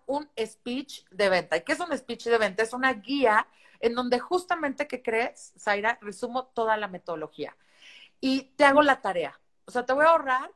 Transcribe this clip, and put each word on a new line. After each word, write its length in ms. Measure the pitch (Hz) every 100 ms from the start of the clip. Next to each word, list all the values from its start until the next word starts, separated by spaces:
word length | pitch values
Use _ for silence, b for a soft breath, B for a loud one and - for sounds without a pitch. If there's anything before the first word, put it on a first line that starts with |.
| -
un 240 | 277 302 - 220
speech 600 | - 240 254 - - _
de 180 | 190 202
venta. 260 | 180 160 165
¿Y 40 |
qué 120 | -
es 60 | 302
un 180 | 349 262
speech 280 | - 233 233
de 120 | 233
venta? 260 | 208 185
Es 100 | 226
una 200 | 247 262
guía 540 | 262 - 277 240 214 - b b b
en 160 | 233 240
donde 240 | 247 247
justamente, 680 | - 359 359 339 294 269 294
¿qué 140 | 247
crees, 520 | 240 226 233 - - _
Zaira? 400 | 208 202 220 240
Resumo 460 | 208 185 240 247 -
toda 300 | - 220 214
la 100 | 208
metodología. 680 | 180 - 160 151 - 139 - B B B B B _
Y 340 | 262 262 262 -
te 80 | 285
hago 160 | 277
la 200 | 294 262
tarea. 380 | 196 175 143 - _ _ -
O 60 |
sea, 140 | 247 247
te 80 |
voy 120 | 269 320
a 40 |
ahorrar 420 | 330 277 254 320